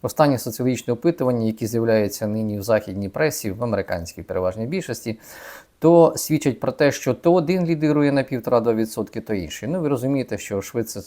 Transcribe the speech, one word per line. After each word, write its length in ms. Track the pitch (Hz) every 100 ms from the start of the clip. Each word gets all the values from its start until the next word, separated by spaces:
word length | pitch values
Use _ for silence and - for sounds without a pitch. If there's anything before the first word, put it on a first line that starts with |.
Останні 360 | 120 - 147 127
соціологічні 540 | - 113 127 123 -
опитування, 540 | 117 170 170 127 123 110
які 200 | 110 110
з'являються 600 | 117 117 110 101 - 107
нині 320 | 110 107 104
в 40 |
західній 460 | 104 107 101 98 98
пресі, 420 | 135 156 - 107
в 140 | 95
американській 580 | 120 101 95 87 85 -
переважній 440 | 82 92 92 98 113
більшості, 520 | 190 - 113 117 110 - - - - - _
то 340 | 160 170 165 -
свідчать 440 | - 156 147 113
про 120 | -
те, 200 | 127 143
що 220 | - -
то 200 | 117 170
один 320 | 180 156 185 170
лідирує 460 | 160 151 147 143
на 100 | 139
півтора-два 520 | 131 127 110 120 113
відсотки, 460 | 113 110 - 104 113
то 140 | -
інший. 340 | 104 80 - 107
Ну, 120 | 180
ви 80 | 151
розумієте, 500 | 139 127 139 120 104
що 240 | - 101
швидше 380 | - 120 113 101